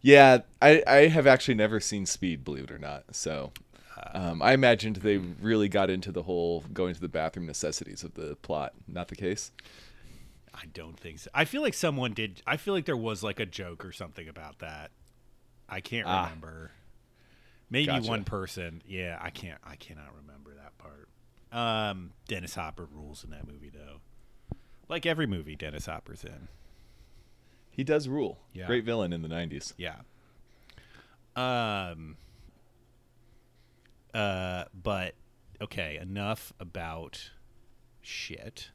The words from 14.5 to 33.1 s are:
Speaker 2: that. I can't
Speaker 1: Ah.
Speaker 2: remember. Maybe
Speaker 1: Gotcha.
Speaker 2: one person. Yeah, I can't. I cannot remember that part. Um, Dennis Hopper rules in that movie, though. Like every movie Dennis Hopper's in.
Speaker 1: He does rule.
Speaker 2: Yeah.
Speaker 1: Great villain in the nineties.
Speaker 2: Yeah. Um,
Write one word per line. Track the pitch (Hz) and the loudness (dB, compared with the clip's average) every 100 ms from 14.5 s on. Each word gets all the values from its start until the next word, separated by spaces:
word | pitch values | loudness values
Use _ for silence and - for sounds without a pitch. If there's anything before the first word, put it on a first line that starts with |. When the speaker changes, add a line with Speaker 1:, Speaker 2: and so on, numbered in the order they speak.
| - | -16
Speaker 2:
that. | 80 76 76 _ - _ - - _ _ - | -16 -14 -18 _ -20 _ -20 -20 _ _ -14
I | 92 | -14
can't | - 117 98 | -8 -8 -2
Speaker 1:
Ah. | 92 | -2
Speaker 2:
remember. | 85 80 82 80 80 - - - _ _ _ - - - _ | -2 -8 -16 -16 -18 -20 -20 -20 _ _ _ -20 -20 -20 _
Maybe | 123 147 | -2 0
Speaker 1:
Gotcha. | 131 113 | 0 -2
Speaker 2:
one | 113 | -4
person. | 98 104 92 - 85 82 - | -4 -6 -8 -10 -10 -12 -14
Yeah, | 95 90 85 | -10 -8 -8
I | 87 | -12
can't. | - 87 73 | -12 -16 -16
I | 78 73 | -20 -20
cannot | - 78 73 | -20 -20 -20
remember | 73 73 71 71 | -20 -20 -20 -20
that | 71 73 _ | -20 -20 _
part. | 76 71 76 _ - _ - | -20 -20 -20 _ -20 _ -12
Um, | 120 117 110 107 95 87 - - | -6 -2 -2 -2 -6 -12 -18 -12
Dennis | 98 87 | -10 -10
Hopper | - 80 78 82 | -10 -10 -10 -16
rules | 76 73 71 | -16 -18 -16
in | 76 | -16
that | 76 71 | -16 -16
movie, | 73 71 | -16 -20
though. | 73 73 71 - - - - - - - - - | -20 -20 -20 -20 -20 -20 -20 -14 -14 -14 -20 -8
Like | 170 165 | -4 0
every | 160 143 | 0 0
movie | 92 76 76 | -2 -6 -10
Dennis | 78 73 - | -10 -10 -10
Hopper's | 78 - - | -12 -12 -16
in. | - - - - - - - - - - - - - - _ | -16 -16 -20 -20 -20 -20 -20 -20 -20 -20 -20 -20 -20 -20 _
Speaker 1:
He | - | -8
does | 135 151 131 | 0 0 0
rule. | 139 113 - - | -4 -4 -6 -18
Speaker 2:
Yeah. | 87 90 | -14 -2
Speaker 1:
Great | 123 | -2
villain | 113 117 92 | 0 -2 -2
in | 85 | -4
the | 80 | -6
nineties. | 82 82 71 - - | -6 -6 -8 -14 -12
Speaker 2:
Yeah. | 87 78 - - _ - - - - - - - - _ _ | -12 -12 -20 -20 _ -20 -20 -20 -20 -20 -20 -20 -20 _ _
Um, | - 127 123 113 101 92 82 80 80 - - - _ - _ _ _ _ | -6 -2 -2 -2 -4 -6 -10 -14 -18 -20 -20 -20 _ -20 _ _ _ _